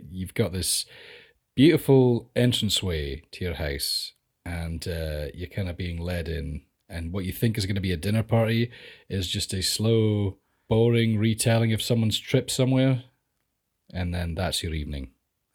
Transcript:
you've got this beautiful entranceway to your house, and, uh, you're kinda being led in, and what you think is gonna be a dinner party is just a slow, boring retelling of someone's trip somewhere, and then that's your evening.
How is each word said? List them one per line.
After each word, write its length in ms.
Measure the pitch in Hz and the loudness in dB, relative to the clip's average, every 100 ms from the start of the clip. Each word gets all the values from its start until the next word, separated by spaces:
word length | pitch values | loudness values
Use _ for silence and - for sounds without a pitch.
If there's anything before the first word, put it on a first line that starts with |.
| - | -10
you've 240 | 92 92 - | -10 -8 -2
got 160 | 98 | -2
this 320 | 90 - - - - - - - _ _ - | -2 -2 -4 -6 -16 -20 -20 -20 _ _ 4
beautiful 760 | 151 156 - 135 127 117 - - | 6 6 6 6 6 2 -2 0
entranceway 880 | 123 - 107 - 98 80 71 67 - | 2 2 -2 -2 -2 -4 -4 -8 -12
to 120 | - | -8
your 120 | 90 85 | -8 -4
house, 560 | 73 71 - - - _ _ _ 90 | -6 -4 -4 -6 -8 _ _ _ -10
and, 420 | 85 82 82 - | -6 -6 -6 -6
uh, 420 | 82 80 76 73 | -6 -4 -6 -8
you're 140 | 80 90 | -10 -10
kinda 260 | - 90 | -6 -6
being 260 | 85 87 82 | -6 -6 -6
led 280 | 87 87 80 | -4 -4 -4
in, 320 | 78 76 76 _ _ - | -6 -6 -8 _ _ -14
and 240 | 85 85 | -10 -6
what 140 | 98 92 | -6 -6
you 60 | |
think 260 | - 120 104 | -2 0 0
is 80 | 95 | -2
gonna 160 | 98 | -2
be 100 | 95 | -2
a 60 | 85 | -2
dinner 240 | 95 110 | 0 -2
party 480 | 110 117 110 117 120 - - - - | 2 2 2 2 -2 -6 -20 -20 -6
is 180 | 95 87 | -4 -2
just 280 | 101 - 95 | -4 -4 -4
a 80 | |
slow, 760 | - - 110 113 110 104 98 - _ _ - | -2 0 2 4 4 2 0 -4 _ _ 0
boring 500 | 110 117 117 113 107 | 4 6 4 4 2
retelling 560 | 113 110 117 113 113 | 2 2 4 4 4
of 80 | 107 | 0
someone's 380 | - 117 110 - | 0 2 2 0
trip 320 | - 131 - | 0 0 2
somewhere, 520 | - 127 131 135 123 - _ _ _ _ _ _ _ _ | 0 2 4 4 2 -4 _ _ _ _ _ _ _ _
and 220 | 87 87 | -6 -4
then 220 | 87 85 82 | -2 -4 -4
that's 260 | 90 - | -4 -4
your 140 | 87 78 | -4 -6
evening. 340 | 69 71 65 _ _ _ _ | -6 -8 -10 _ _ _ _